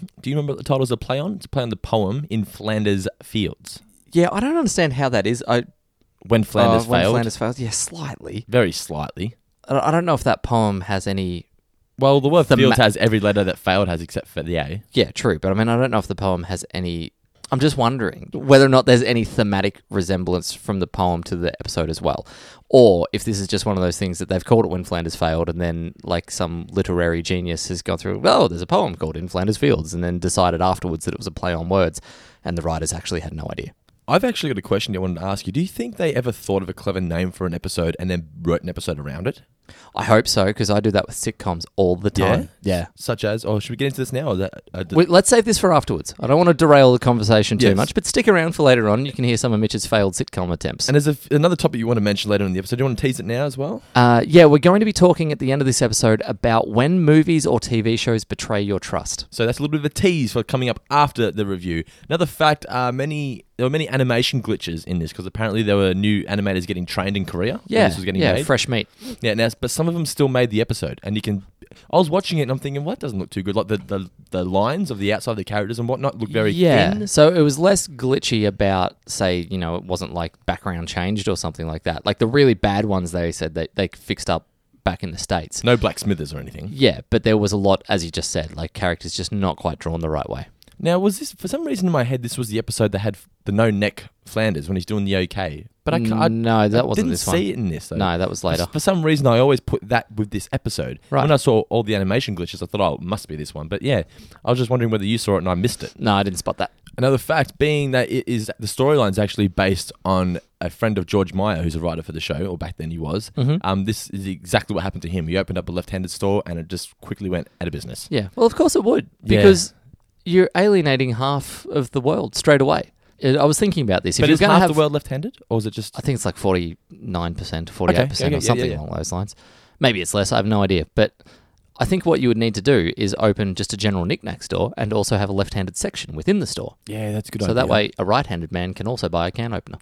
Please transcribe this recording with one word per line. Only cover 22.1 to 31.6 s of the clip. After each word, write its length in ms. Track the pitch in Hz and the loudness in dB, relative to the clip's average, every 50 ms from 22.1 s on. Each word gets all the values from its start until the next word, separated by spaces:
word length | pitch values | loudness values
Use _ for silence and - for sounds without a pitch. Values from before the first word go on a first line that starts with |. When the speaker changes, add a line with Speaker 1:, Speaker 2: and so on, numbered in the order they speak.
| 67 - - - - - - - - - _ - | -2 -2 -6 -12 -20 -20 -20 -20 -20 -20 _ 4
Speaker 2:
Or 380 | - 135 123 107 92 85 85 - - | 8 8 10 10 8 6 2 -2 -4
if 100 | 104 - | -4 -4
this 160 | 117 107 98 | -2 -2 -2
is 80 | 98 90 | -2 -2
just 180 | - 98 - | -4 -2 -2
one 120 | 107 101 92 | -2 0 0
of 60 | 92 | 0
those 140 | 90 85 - | 0 -2 -2
things 180 | 101 92 87 - | -4 -4 -4 -6
that 100 | 98 - | -4 -4
they've 140 | - 90 - | -4 -4 0
called 220 | - 120 113 - | 2 4 4 4
it 40 | - | 2
When 140 | 82 90 87 | -2 -6 -6
Flanders 320 | - 90 85 85 82 - | -4 -4 -4 -4 -4 -4
Failed 320 | - 87 80 80 82 82 82 | -2 -2 0 0 0 -2 -2
and 140 | 82 85 | -2 -2
then, 320 | 87 85 82 82 85 85 - - - | -4 -4 -4 -4 -6 -10 -12 -12 -6
like, 280 | - 87 85 - - | -4 -4 -4 -4 -6
some 340 | - - 90 82 85 85 85 - | -6 -6 -4 -4 -4 -8 -10 -4
literary 500 | - 98 92 - 90 87 87 85 82 85 | -2 -2 -2 0 0 2 2 2 0 0
genius 460 | 82 - 92 90 87 87 85 80 - - | -2 -2 -2 -2 -2 -4 -6 -6 -6 -6
has 140 | 92 82 | -8 -6
gone 160 | - - 90 85 | -6 -6 -6 -4
through, 220 | - 98 95 101 - | -4 -4 -4 0 2
"Oh, 220 | - - 262 170 90 | 2 4 4 2 2
there's 140 | 85 85 | 0 -4
a 60 | 90 - | -4 -2
poem 280 | 165 196 190 127 87 | 0 0 0 -2 -4
called 200 | - - 80 78 80 | -6 -6 -6 -6 -6
In 100 | 85 87 | -8 -6
Flanders 300 | - 92 92 104 107 - | -4 -2 0 0 0 0
Fields," 360 | - - - - 78 80 87 | 0 2 2 0 -2 -4 -6
and 100 | 87 87 | -4 -4
then 140 | 87 87 90 | -4 -4 -2
decided 420 | 85 90 - - 92 87 85 82 | -2 -2 0 2 2 2 2 2
afterwards 440 | 90 92 92 - - 92 80 80 - | 0 0 0 -2 -4 -6 -6 -6 -6
that 80 | - - | -8 -8
it 60 | - | -8
was 80 | - 101 | -8 -12
a 40 | |
play 220 | 80 - - 92 87 | -10 -8 -6 -4 -4
on 160 | 82 | -4